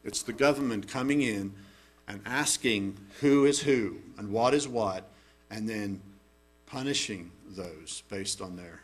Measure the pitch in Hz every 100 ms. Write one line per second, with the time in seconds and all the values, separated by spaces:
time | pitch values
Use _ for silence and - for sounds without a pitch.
0 | - - - 113 139 139 135 107 101 135
1 | 131 143 123 104 98 101 101 - - _
2 | - 101 104 131 147 - 127 104 98 98
3 | - - 143 143 139 143 147 127 98 78
4 | - - 104 107 120 143 139 120 104 92
5 | - - _ _ _ 110 110 107 101 98
6 | 98 - _ _ _ _ - 135 135 135
7 | - 98 85 87 - 95 90 78 82 -
8 | - 101 98 - 95 90 87 82